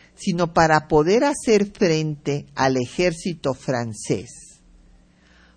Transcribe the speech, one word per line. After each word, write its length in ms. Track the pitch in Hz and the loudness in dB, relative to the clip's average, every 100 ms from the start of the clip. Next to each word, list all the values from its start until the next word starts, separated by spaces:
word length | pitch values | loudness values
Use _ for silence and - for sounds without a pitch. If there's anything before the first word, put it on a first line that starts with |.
| _ | _
sino 380 | _ - 170 170 | _ -4 -2 0
para 320 | 170 160 156 156 | 2 4 4 4
poder 380 | 156 156 214 | 2 4 2
hacer 480 | 285 285 - 214 208 | 0 -2 0 2 0
frente 720 | - 185 156 156 147 143 143 143 | 0 0 0 -2 -6 -6 -6 -8
al 220 | - 135 131 | -2 0 0
ejército 800 | 120 - 180 170 196 165 143 | -2 -2 -2 -2 -8 -6 -6
francés, 1080 | 127 - 127 117 107 - 117 - - - _ _ _ _ _ _ _ _ _ _ | -4 -4 -4 -6 -10 -4 -6 -6 -20 -20 _ _ _ _ _ _ _ _ _ _